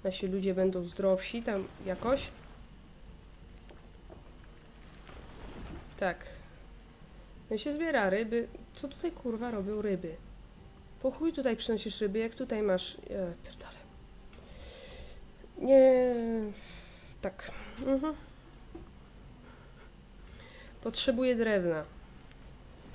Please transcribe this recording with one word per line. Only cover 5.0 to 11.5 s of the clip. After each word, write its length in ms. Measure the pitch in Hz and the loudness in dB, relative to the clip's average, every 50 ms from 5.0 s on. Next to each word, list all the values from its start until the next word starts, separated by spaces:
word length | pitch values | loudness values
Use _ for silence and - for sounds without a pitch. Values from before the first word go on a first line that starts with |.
| - - - - - - - - - - - - - - - - - - - - | -16 -14 -14 -14 -14 -14 -14 -12 -12 -12 -10 -10 -10 -10 -10 -12 -12 -14 -2 0
Tak. 260 | 202 180 170 - - - - - - - - - - - - - - - - - - - - - - - - - - - | 0 0 0 -2 -8 -12 -12 -14 -14 -16 -16 -16 -16 -16 -16 -18 -18 -18 -18 -18 -18 -16 -16 -16 -16 -16 -16 -18 -4 -2
No 60 | 220 | -2
i 20 | 208 | 0
się 160 | - 294 285 | 0 0 0
zbiera 360 | 302 330 330 294 240 202 190 | 0 2 4 4 6 6 6
ryby. 380 | 185 208 233 214 226 233 233 226 - - - - - | 4 4 2 2 2 0 0 0 -6 -14 -14 -14 -10
Co 140 | - - 277 | -8 -8 -8
tutaj, 240 | - - - 339 | -6 -2 -2 -2
kurwa, 380 | 339 - - 247 226 220 240 247 | -2 -2 -2 -2 -2 0 -2 -2
robią 320 | 226 208 190 202 214 214 | -2 -2 0 0 0 0
ryby? 340 | 208 208 190 175 175 165 160 170 - - - - - - - - - - - - - - - - | 2 2 0 0 0 -6 -8 -10 -12 -16 -16 -16 -16 -18 -18 -18 -18 -18 -18 -18 -18 -18 -12 0
Po 80 | - 262 | 0 0
chuj 220 | 262 - 311 330 | 2 4 2 2
tutaj 240 | 320 285 247 254 | 2 4 2 2